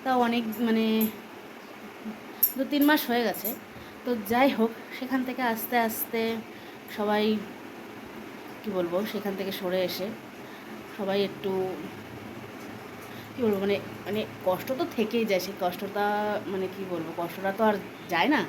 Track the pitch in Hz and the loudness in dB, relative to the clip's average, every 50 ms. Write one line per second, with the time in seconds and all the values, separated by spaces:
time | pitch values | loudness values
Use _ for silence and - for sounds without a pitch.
0 | - 262 262 247 240 233 240 240 233 220 214 226 247 226 226 220 220 220 220 220 | 2 2 4 4 4 4 4 2 0 0 0 2 4 4 6 6 6 6 6 4
1 | 214 208 - - - - - - - - - - - - - - - - - - | 4 2 0 -6 -14 -14 -16 -16 -16 -16 -16 -16 -16 -16 -16 -14 -14 -14 -14 -10
2 | - 220 - - - - - - - - - 247 269 - 285 285 285 294 302 285 | -10 -10 -10 -10 -12 -14 -2 -2 -2 0 0 -2 0 2 4 6 8 8 6 6
3 | - - 233 240 233 208 175 - - 202 254 - - - - - - - - - | 4 4 2 4 4 2 0 0 -2 -4 -4 -4 -10 -14 -14 -14 -14 -14 -16 -8
4 | - 247 247 220 196 202 233 247 269 277 - 220 220 226 226 - - - - - | -2 -2 -2 -2 0 2 6 8 8 8 8 6 2 2 2 -6 -12 -12 -8 -8
5 | 262 247 262 269 247 254 254 262 262 233 226 226 - - 247 240 226 220 226 - | -4 0 0 0 0 0 -2 0 2 2 2 0 0 2 4 4 4 4 2 -2
6 | - - - 226 226 226 226 220 214 - - - - - - - - - - - | -4 -2 0 0 0 0 0 -2 -6 -10 -14 -14 -14 -14 -14 -14 -14 -10 -4 -2
7 | 208 208 208 214 214 220 214 208 - - - - - - - - - - - - | 2 4 4 4 6 4 4 2 0 -6 -10 -12 -14 -14 -14 -14 -14 -14 -14 -14
8 | - - - - - - - - - - - - - 214 190 185 175 170 175 185 | -14 -12 -12 -12 -12 -12 -12 -12 -12 -12 -14 -8 -6 -2 0 0 0 2 2 0
9 | 214 214 - 208 - 202 196 190 196 190 196 - 196 180 180 185 185 175 - - | 0 0 -2 -2 -2 -2 -2 -2 -4 -4 -4 -2 -2 0 2 2 2 0 0 -2
10 | 185 214 214 - - - - - - - - - - - - - - - - - | -4 -4 -6 -8 -12 -14 -14 -14 -14 -14 -14 -14 -14 -12 -12 -12 -12 -12 -6 -4
11 | 202 190 196 202 196 190 - - - 196 190 185 185 185 180 - - - - - | -2 2 2 2 2 2 0 -4 -2 0 0 2 0 0 -2 -6 -8 -8 -10 -12
12 | - - - - - - - - - - - - - - - - - - - - | -12 -12 -12 -12 -12 -12 -12 -12 -12 -12 -12 -12 -12 -12 -12 -12 -12 -12 -14 -14
13 | - - - - - - - - 247 214 202 190 196 202 202 190 - - - - | -14 -12 -12 -12 -12 -10 -2 2 4 4 4 4 4 2 2 2 0 -6 -10 -10
14 | - 180 202 214 196 - - - - 185 185 180 - - 262 254 339 - - - | -6 -4 -2 -2 -2 -4 -8 -2 2 2 2 2 0 -4 -2 0 -2 -2 2 0
15 | 208 214 - 233 226 202 196 180 175 190 196 - 190 180 180 - 202 196 196 202 | 0 2 4 2 4 4 4 2 2 -2 -4 0 0 0 0 -2 -6 -4 0 2
16 | 202 208 208 208 208 208 208 - - - 196 185 190 185 190 196 196 185 175 165 | 2 2 2 2 0 0 0 -2 -2 -2 -2 -2 -2 -2 -4 -6 -6 -4 -4 -4
17 | 160 165 165 175 170 165 - 185 190 196 190 202 220 214 208 196 - - - - | -4 -4 -4 -4 -4 -4 -4 -2 -2 -2 2 4 4 4 4 2 -2 -8 -12 -12
18 | - - 175 165 180 240 302 247 170 | -6 0 4 4 6 6 6 4 4